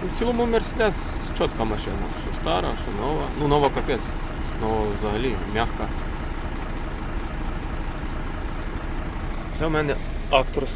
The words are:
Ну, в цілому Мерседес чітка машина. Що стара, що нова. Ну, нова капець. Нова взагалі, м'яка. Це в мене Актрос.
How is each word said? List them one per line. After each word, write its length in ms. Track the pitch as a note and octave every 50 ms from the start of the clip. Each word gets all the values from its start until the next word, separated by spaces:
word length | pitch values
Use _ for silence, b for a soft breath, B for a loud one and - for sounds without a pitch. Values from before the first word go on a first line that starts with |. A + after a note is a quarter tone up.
| -
Ну, 60 | F3+ -
в 40 | -
цілому 280 | A3+ A#3 B3 A#3 A#3+
Мерседес 520 | A#3 A3+ A3+ G#3+ - - - A3+ G#3+ F3 - - - - - - - - -
чітка 260 | F3+ D3+ - - A2+
машина. 340 | A2 G#2+ G#2 - - F#2+ F#2+ - - - - -
Що 180 | - G#2+ -
стара, 260 | - D3+ E3 F3+ - D3 A#2 G#2+ -
що 220 | - G#2+ G2+ G#2
нова. 180 | C3+ D#3 D3+ C#3+ C3 - D3
Ну, 80 | D3+ D3
нова 220 | C#3+ D3 C#3+ C3+ B2+
капець. 260 | C3+ A#2+ - C#3+ A2+ - - - - - - - - - - - -
Нова 240 | A2+ A2 A2 A2 A2 G#2+ G2+ F#2+
взагалі, 360 | G#2 G#2+ G#2 G#2+ B2 C3 A2+ G2 F2+ F#2+ G#2
м'яка. 340 | A2 A#2 A2+ - - A2 G#2+ - - - - - - - - - - - - - - - - - - - - - - - - - - - - - - - - - - - - - - - - - - - - - - - - - - - - - - - - - - - - - - - - - - - - - - - - -
Це 140 | C#3 D3 E3
в 40 |
мене 240 | D#3 D3+ D3+ D3 C#3 - - - - - - -
Актрос. 400 | D3 C3+ C3 - - C#3+ C3+ B2 -